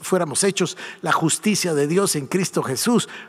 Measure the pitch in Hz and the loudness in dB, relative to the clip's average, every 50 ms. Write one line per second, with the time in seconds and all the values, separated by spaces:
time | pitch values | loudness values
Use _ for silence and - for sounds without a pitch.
0 | - - 185 185 175 147 127 - - 202 - - 185 151 - - - - - - | -4 0 0 0 0 0 0 0 0 0 2 2 -2 -2 -2 -8 -12 -14 -14 -6
1 | - 165 151 - 165 160 - - - 214 208 - - 180 160 147 143 147 165 185 | -2 0 2 2 2 2 0 2 0 0 0 2 0 0 0 2 2 2 2 2
2 | 202 185 - 156 139 - - 190 190 - - 170 - - 131 120 - 233 247 208 | 2 2 0 -2 -4 -2 0 0 0 0 -2 -2 -2 -2 -4 -2 0 2 2 2
3 | - - - - - | 2 0 -10 -16 -18